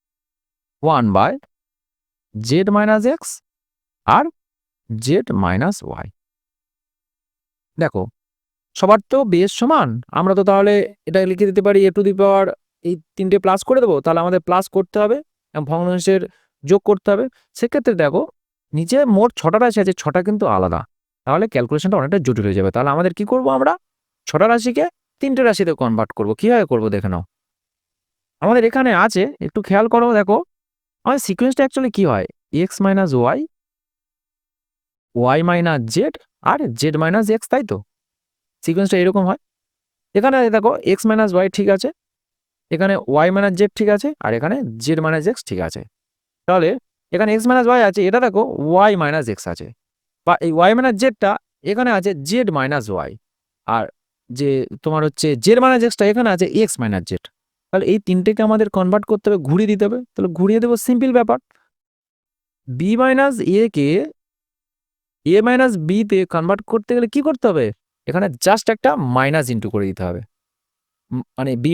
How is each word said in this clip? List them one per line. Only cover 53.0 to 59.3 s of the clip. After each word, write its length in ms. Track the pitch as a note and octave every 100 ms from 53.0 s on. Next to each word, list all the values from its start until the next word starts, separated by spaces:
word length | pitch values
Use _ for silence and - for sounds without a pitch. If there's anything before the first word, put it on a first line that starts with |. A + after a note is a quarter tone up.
| C#2
y, 40 | - _ _ _ _ - A2+
আর 100 | G#2 - _ _ -
যে 200 | B2 C#3+ C3+ B2 -
তোমার 180 | D#3+ D#3 D3+
হচ্ছে 200 | - D#3 C3 E3+
z 20 | A#3+
minus 180 | C4 B3+ A#3
x-টা 140 | - G3+
এখানে 180 | G#3+ A#3 F3+
আছে 100 | F#3 - A3
x 20 | -
minus 220 | A2+ G2 E2+
z। 20 | F#2 - _ _ _ _
তাহলে 160 | F#3+ F#3+
এই 60 | G#3 F#3+
তিনটেকে 340 | F#3 F#3 G#3+ G#3+
আমাদের 200 | A3 G#3+ G3
কনভার্ট 280 | F3+ G#3 G#3
করতে 140 | G#3+
হবে, 120 | -